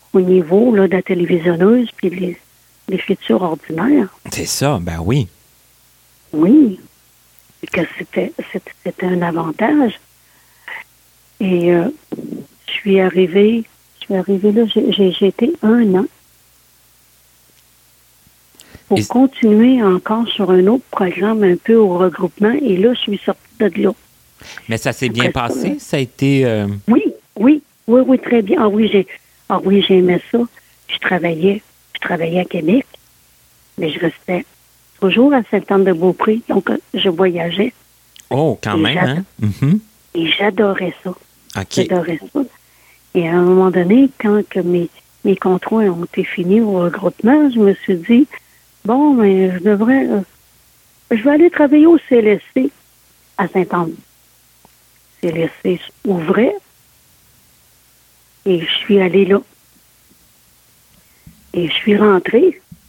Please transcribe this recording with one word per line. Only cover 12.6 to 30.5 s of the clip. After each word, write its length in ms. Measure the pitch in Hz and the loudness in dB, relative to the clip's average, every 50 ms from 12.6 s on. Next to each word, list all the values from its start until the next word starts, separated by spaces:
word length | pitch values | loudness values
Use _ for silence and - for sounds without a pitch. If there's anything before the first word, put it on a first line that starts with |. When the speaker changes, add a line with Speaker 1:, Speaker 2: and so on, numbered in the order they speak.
| _ - | _ -12
Speaker 1:
je 40 | - | -12
suis 280 | - - 208 190 190 | -8 -2 0 2 2
arrivée, 640 | 185 185 165 185 185 170 165 196 202 214 233 233 226 - _ _ _ _ _ _ | 2 2 2 0 0 2 2 2 2 2 2 0 -4 -8 _ _ _ _ _ _
je 60 | - | -10
suis 100 | - 202 | -6 -4
arrivée 380 | 190 180 190 202 190 185 208 202 | -4 -2 -2 -2 0 0 0 2
là, 140 | 220 233 | 2 0
j'ai, 260 | 214 - 214 - 240 180 | 0 0 -2 -2 0 0
j'ai, 200 | 170 196 185 165 | 2 2 0 2
j'ai 140 | - 202 190 | 2 0 0
été 240 | - - 226 269 339 - - | 0 0 -2 -2 -2 0 0
un 320 | 214 226 240 233 208 180 | 2 2 4 2 2 2
an 100 | 180 214 330 - _ _ _ _ _ _ _ _ _ _ _ _ _ _ _ _ _ _ _ _ _ _ _ _ _ _ _ _ _ _ _ _ _ _ _ _ _ _ _ _ _ _ _ _ _ _ _ _ _ - _ - - _ _ | 0 0 -2 -6 _ _ _ _ _ _ _ _ _ _ _ _ _ _ _ _ _ _ _ _ _ _ _ _ _ _ _ _ _ _ _ _ _ _ _ _ _ _ _ _ _ _ _ _ _ _ _ _ _ -20 _ -20 -20 _ _
pour 100 | 202 - | -2 -2
Speaker 2:
Et 60 | 107 | -2
Speaker 1:
continuer 760 | - - 240 269 269 - - 240 220 208 214 226 254 262 254 220 | -2 2 2 2 2 0 0 2 2 4 6 4 4 4 2 2
encore 460 | 190 185 185 - - 214 226 233 214 | 2 0 0 -2 -4 -4 -4 -2 -4
sur 220 | - - 202 175 | -4 -4 0 2
un 160 | 185 185 185 | 2 4 4
autre 180 | 196 226 262 - _ | 4 2 0 -2 _
programme 520 | - - 202 180 - - 185 214 226 220 208 | -6 -4 -4 -4 -2 -4 -2 -2 0 0 2
un 140 | 185 180 | 0 0
peu 200 | 170 - - 226 | 0 0 2 4
au 200 | 226 220 190 175 175 | 4 4 2 2 0
regroupement. 540 | 185 185 151 - 190 170 - - 202 214 240 294 294 | 0 0 0 -2 -6 -6 -4 -2 0 0 0 0 0
Et 140 | 240 190 | -2 0
là, 160 | 175 196 240 254 | 2 2 0 0
je 60 | - | 0
suis 180 | - - 202 185 | -4 -6 -8 -6
sortie 220 | - - 185 - _ _ _ _ | -4 -6 -6 -6 _ _ _ _
de 240 | 220 202 165 202 202 | -2 -2 -2 0 -2
là. 100 | 196 214 - _ _ _ _ _ _ _ _ - - - - - - | -2 -2 -4 _ _ _ _ _ _ _ _ -20 -20 -20 -20 -8 -6
Speaker 2:
Mais 80 | - | -6
ça 160 | 110 - 139 117 | -4 -4 -6 -4
s'est 160 | - 131 123 | -4 -4 -4
bien 180 | - 113 123 120 | -2 -2 -2 -2
Speaker 1:
Après 180 | - 135 120 117 | -2 -4 -4 -4
ça, 60 | 127 | -4
Speaker 2:
passé ? 160 | 131 - - | -4 -4 -4
Speaker 1:
euh, 80 | 294 294 | -6 -8
Speaker 2:
Ça 180 | - - - | -8 -6 -4
a 40 | 151 | -4
été, 440 | 135 117 - - 139 139 139 135 131 | -4 -6 -6 -4 -2 0 2 2 2
euh, 220 | 123 113 107 104 98 101 101 - - | 0 0 -2 -2 -4 -6 -8 -2 0
Speaker 1:
Oui, 140 | 226 311 427 330 - - _ _ _ | 0 2 2 -2 -6 -8 _ _ _
oui, 260 | 214 202 262 311 294 - _ _ _ _ | 0 2 2 2 2 -2 _ _ _ _
oui, 140 | - 226 254 262 | 0 2 2 4
oui, 120 | 247 262 240 | 2 0 0
très 240 | - - 240 233 214 | 0 0 0 0 0
bien. 160 | 190 - - 226 | 0 0 0 0
Ah 60 | 214 | 0
oui, 200 | 196 214 226 202 - | 2 0 0 0 0
j'ai, 140 | 196 180 - - - _ _ _ _ _ _ | 0 -2 -2 -8 -20 _ _ _ _ _ _
ah 120 | 202 185 - | -6 -4 0
oui, 180 | 190 196 202 190 | 2 2 2 2
j'aimais 340 | - 196 185 180 180 180 170 - - | 2 2 4 4 2 0 -2 -4 -4
ça. 80 | - 233 240 233 | -2 -2 -2 -2